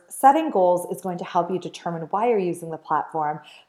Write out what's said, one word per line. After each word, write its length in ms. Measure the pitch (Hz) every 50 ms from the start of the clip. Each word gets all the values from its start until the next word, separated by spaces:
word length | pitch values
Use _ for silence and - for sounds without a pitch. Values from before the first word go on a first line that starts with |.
| _ -
setting 420 | - - - 269 277 320 320 311
goals 360 | 233 202 185 180 180 175 175 -
is 120 | 190 180 -
going 160 | 190 180 175
to 60 | 180
help 260 | - - 185 170 165
you 80 | 185 175
determine 440 | - 165 - - - 185 170 165 165
why 260 | 147 - 196 - 247
you're 100 | 240 208
using 320 | 190 175 165 170 - 165
the 80 | 160 151
platform. 640 | - - 175 - - - - 160 151 151 151 156 - - - - -